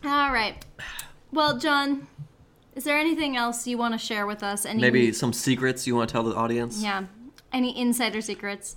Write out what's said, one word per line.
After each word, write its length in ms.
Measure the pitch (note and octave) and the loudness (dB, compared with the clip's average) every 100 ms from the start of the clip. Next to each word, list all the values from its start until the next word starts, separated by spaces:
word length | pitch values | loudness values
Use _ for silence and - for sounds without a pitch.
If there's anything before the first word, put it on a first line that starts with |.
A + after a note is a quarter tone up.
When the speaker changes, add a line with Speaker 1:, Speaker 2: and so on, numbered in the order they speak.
Speaker 1:
All 280 | D4 C#4+ C#4+ | 2 2 4
right. 220 | B3 G#3+ - - - - - - - - | 2 0 -4 -16 -14 -14 -12 -14 -16 -6
Well, 260 | D4 D4+ B3+ | 2 2 2
John, 480 | D#4 C#4+ C#4 C#4 C#4 - - _ - _ _ | 2 2 2 -2 -4 -16 -16 _ -20 _ _
is 100 | - | -8
there 140 | D4 D4 | 0 2
anything 380 | D#4 D#4 D4 B3+ | 2 0 0 0
else 300 | A#3+ A#3+ - | -2 -4 -4
you 120 | A#3+ | -2
wanna 200 | A#3 A3+ | 0 -2
share 280 | - A3 G3+ | -4 -2 -2
with 160 | G#3 | -4
us? 220 | G3+ G3+ - | -4 -4 -2
Any 140 | D3+ | 4
Speaker 2:
Maybe 320 | B2 B2 A#2+ | 4 6 4
some 200 | G#2+ B2+ | 4 -2
secrets 540 | A#2 - B2+ C3 B2+ - | 0 2 2 2 0 0
you 80 | |
wanna 120 | A#2+ A2+ | 2 2
tell 140 | A#2+ | 0
the 120 | A#2 | 0
audience? 480 | G#2+ A2+ A#2 A#2+ G#3 | 0 0 0 -2 -4
Speaker 1:
Yeah. 220 | G#3+ G3 F#3+ G#3 B3 - _ | -4 -4 -6 -14 -20 -20 _
Any 260 | C4 B3 - | -2 -2 0
insider 420 | B3 A#3+ A3+ G#3+ | 0 2 0 -2
secrets? 560 | G#3+ G3 G3+ G3+ - | -6 -6 -6 -8 -10